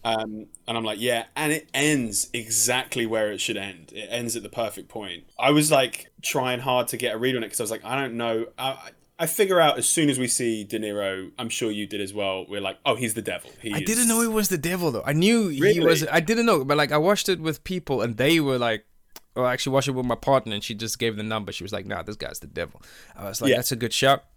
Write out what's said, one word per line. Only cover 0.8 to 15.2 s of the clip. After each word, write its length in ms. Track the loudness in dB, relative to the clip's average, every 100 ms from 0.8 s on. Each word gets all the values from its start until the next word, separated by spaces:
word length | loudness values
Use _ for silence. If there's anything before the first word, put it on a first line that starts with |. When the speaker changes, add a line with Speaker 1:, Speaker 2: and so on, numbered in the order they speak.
Speaker 1:
like, 160 | -4 -2
"Yeah." 260 | 0 -2 -4 -4
And 160 | -2
it 160 | -2 -2
ends 560 | 2 2 2 0 -4 -4
exactly 720 | -6 -4 0 2 0 -2 -2 0
where 240 | 0 0
it 100 | -2
should 160 | -4 -4
end. 360 | -6 -12 -16
It 140 | -16 -8
ends 240 | -6 -4
at 80 | -6
the 60 | -6
perfect 400 | -4 -4 -6 -14
point. 360 | -12 -10 -12 -14 0
I 120 | 4
was, 180 | 6 6
like, 400 | 4 4 -4 -14 -8
trying 360 | -2 0 0 -2
hard 280 | 2 2 2
to 80 | -2
get 180 | -2
a 40 | 0
read 180 | 0 0
on 80 |
it 40 | -4
'cause 100 | -4
I 20 |
was 80 | -4
like, 140 | -6
"I 160 | -4 -4
don't 140 | -2
know." 320 | -2 -2 -2 -4 -6
I, 100 | -6
I, 200 | -6 -14 _ _ -4
I 60 | -4
figure 340 | 0 4 6
out 180 | 6 4
as 100 | 0
soon 220 | 2 2
as 80 | 2
we 80 | 0
see 380 | 0 0 -2
De 140 | -4 -4
Niro, 500 | -4 -2 -2 -4 -8 -10
I'm 100 | -8
sure 220 | -4 -2
you 160 | -2 -6
did 140 | -6
as 120 | -6
well, 320 | -4 -4 -4 -6
we're 120 | -6
like, 180 | -6 -2
"Oh, 120 | 0 0
he's 180 | 0
the 80 | -2
devil. 280 | -6 -8 -10 -12
He 120 | -6
Speaker 2:
I 60 | -4
Speaker 1:
is" 60 |
Speaker 2:
didn't 240 | 0 2 2
know 120 | 2
he 40 | 2
was 220 | 0 0
the 100 | -2
devil, 320 | -2 -2 -2
though. 140 | -2 0
I 60 |
knew 360 | 4